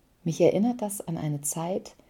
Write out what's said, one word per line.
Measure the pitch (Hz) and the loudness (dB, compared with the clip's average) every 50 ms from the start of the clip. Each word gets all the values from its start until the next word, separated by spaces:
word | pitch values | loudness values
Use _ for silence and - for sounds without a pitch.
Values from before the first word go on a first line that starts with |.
| _ _ _ _ - | _ _ _ _ -4
Mich | 165 151 - 175 | -4 2 6 6
erinnert | 151 - 185 214 247 240 - 214 | 6 6 6 2 2 0 -2 -4
das | 208 202 - | -6 -6 -8
an | - - 165 | -8 -6 -6
eine | 165 156 151 147 143 | -4 -2 -4 -4 -4
Zeit, | 147 - - 165 165 175 190 - - - - _ - _ | -4 -6 -6 -4 -4 -4 -4 -6 -6 -10 -20 _ -20 _